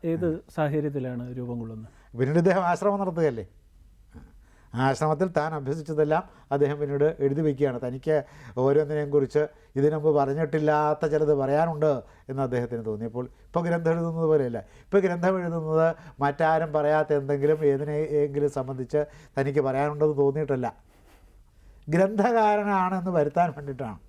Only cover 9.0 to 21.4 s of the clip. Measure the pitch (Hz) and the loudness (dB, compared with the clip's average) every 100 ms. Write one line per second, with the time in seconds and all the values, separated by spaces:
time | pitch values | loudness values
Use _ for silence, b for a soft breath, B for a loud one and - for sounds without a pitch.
9 | 143 143 131 151 151 b b 135 147 156 | 0 0 2 0 -2 b b 0 2 2
10 | 151 147 139 143 160 156 151 151 151 151 | 2 2 2 0 -2 0 2 2 2 0
11 | 160 151 151 143 135 147 170 151 151 131 | 0 0 2 2 2 2 0 2 0 0
12 | - b - 135 131 123 120 117 110 107 | -4 b -10 -4 -2 -2 -4 -6 -6 -6
13 | 113 117 127 b b 170 170 170 160 165 | -6 -8 -10 b b -4 -2 0 0 0
14 | 165 165 160 156 127 117 - b b 196 | -2 -2 2 2 0 -4 -10 b b 0
15 | 190 175 180 190 175 165 156 160 160 160 | 2 0 0 0 -2 -4 0 2 2 0
16 | 156 - 139 143 160 160 160 151 147 151 | -12 -2 -2 2 2 2 2 0 2 2
17 | 147 147 135 143 143 156 147 139 147 151 | 2 0 0 0 2 2 2 2 -2 -4
18 | 151 147 147 139 143 139 131 131 127 151 | -2 0 0 0 -2 -2 -6 -8 -2 -2
19 | 147 B B - 139 143 135 131 147 147 | -2 B B -4 0 0 0 0 -2 0
20 | 156 143 139 139 143 131 117 - _ b | 0 2 2 0 -2 -2 -4 -8 _ b
21 | b b b b | b b b b